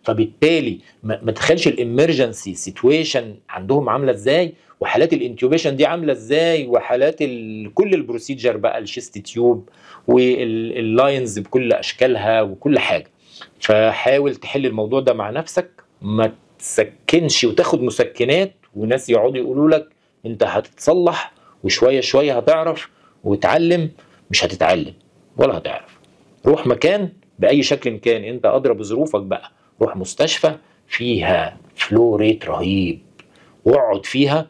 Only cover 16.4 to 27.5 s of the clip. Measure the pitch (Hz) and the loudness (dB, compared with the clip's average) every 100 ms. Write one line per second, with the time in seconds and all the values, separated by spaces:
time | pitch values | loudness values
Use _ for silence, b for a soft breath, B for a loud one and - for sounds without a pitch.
16.4 | _ _ - - 107 _ - 170 165 - | _ _ -4 -2 -2 _ 0 2 2 0
17.4 | 120 110 175 - 123 110 120 - 120 160 | 2 2 2 0 0 0 -2 0 0 2
18.4 | 196 _ _ 101 110 131 - 117 117 131 | 0 _ _ -8 -2 -2 2 2 2 0
19.4 | 123 131 151 156 - _ _ _ 113 107 | -2 2 4 2 0 _ _ _ -12 -2
20.4 | 107 104 - _ - 180 170 151 - b | 0 0 -6 _ 0 2 2 0 -10 b
21.4 | b b 95 - 123 135 - 135 147 120 | b b -4 2 2 2 2 2 2 0
22.4 | 127 160 165 160 - b b b - 101 | 2 2 0 -4 -10 b b b -4 0
23.4 | 90 143 165 170 156 b b b b - | 2 2 2 2 0 b b b b -4
24.4 | 87 90 80 82 73 - _ _ _ - | -4 0 2 2 -2 -12 _ _ _ 0
25.4 | 135 87 - - - _ _ _ _ _ | 0 0 -8 -12 -14 _ _ _ _ _
26.4 | - 220 - 117 156 202 190 - _ - | 2 2 2 2 2 0 -4 -10 _ -2
27.4 | 101 | 2